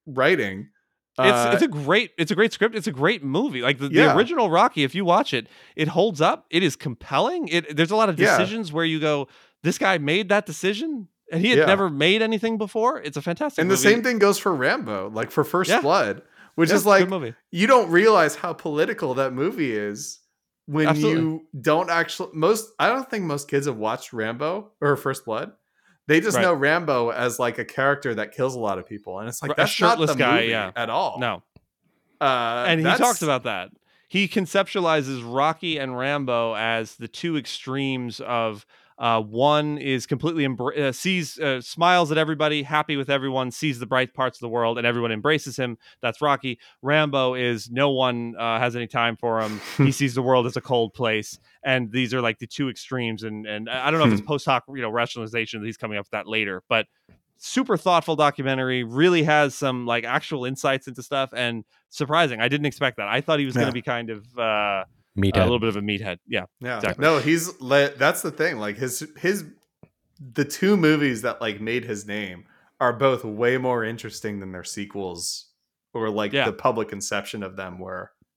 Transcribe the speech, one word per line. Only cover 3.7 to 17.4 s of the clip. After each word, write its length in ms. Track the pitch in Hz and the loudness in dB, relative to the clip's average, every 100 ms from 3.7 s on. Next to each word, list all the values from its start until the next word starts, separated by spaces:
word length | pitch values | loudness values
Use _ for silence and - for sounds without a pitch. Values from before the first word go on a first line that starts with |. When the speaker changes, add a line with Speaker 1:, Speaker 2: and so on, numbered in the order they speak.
| 131 | 0
Speaker 2:
the, 100 | 143 | 2
Speaker 1:
Yeah. 200 | 160 151 | 6 6
Speaker 2:
the 100 | - | 6
original 320 | 240 330 208 | 2 2 2
Rocky, 340 | 165 247 - | 4 4 2
if 100 | 135 180 | -2 0
you 100 | 180 | 2
watch 260 | 185 277 | 2 2
it, 140 | 123 - - - - | -4 -6 -18 -18 -4
it 100 | 151 | -2
holds 300 | 165 214 147 | 2 2 4
up. 260 | 165 302 _ | 2 2 _
It 140 | 165 | 0
is 120 | 180 - | 0 -2
compelling. 720 | 147 117 - 139 226 359 247 | -8 -10 -4 0 0 -2 -2
It, 300 | 170 151 151 | -2 -2 0
there's 140 | 165 | 0
a 40 | 214 | 4
lot 140 | 214 | 2
of 100 | 156 | 4
Speaker 1:
Yeah. 160 | 185 - | 4 4
Speaker 2:
decisions 360 | 190 226 185 | 2 -2 -4
where 100 | 151 | -2
you 160 | 165 160 | 0 0
go, 280 | 151 147 135 _ _ _ | 0 0 -2 _ _ _
"This 160 | 160 - | -4 0
guy 220 | 302 185 | 2 2
made 280 | 143 180 185 | 2 0 2
that 160 | 202 208 | 0 0
decision?" 600 | - 185 208 320 269 185 _ - | -4 -2 -2 -4 -6 -10 _ -6
And 80 | 165 | 0
he 120 | 208 | 4
had 80 | 240 | 6
Speaker 1:
Yeah. 60 | 156 | 6
Speaker 2:
never 220 | 196 190 | 4 2
made 320 | 139 160 214 | 2 2 4
anything 340 | 220 220 226 220 | 2 0 -2 -2
before. 420 | 208 220 233 302 | -4 0 0 -2
It's 160 | 143 143 | -6 -8
a 60 | |
fantastic 400 | 170 175 294 - | -6 -4 -4 -2
Speaker 1:
And 80 | 170 | 2
the 40 | 190 | 4
Speaker 2:
movie. 140 | 202 | 6
Speaker 1:
same 140 | 233 | 4
thing 140 | 240 226 | 2 4
goes 180 | 202 196 | 4 4
for 140 | 196 156 | 0 0
Rambo, 560 | 131 247 131 101 101 | 0 0 -4 -6 -6
like, 160 | 110 110 | -6 -4
for 120 | - | 0
First 260 | 143 175 175 | 0 0 2
Speaker 2:
Yeah. 120 | 220 | 2
Speaker 1:
Blood, 420 | 143 190 110 98 - _ - - | 4 2 2 -2 -10 _ -14 0
which 140 | 165 | 4
Speaker 2:
Yeah, 60 | 196 | 4
Speaker 1:
is, 80 | 196 | 6
like, 160 | 196 | 6
Speaker 2:
good 60 | 180 | 6
movie. 240 | 185 120 - | 0 -8 -12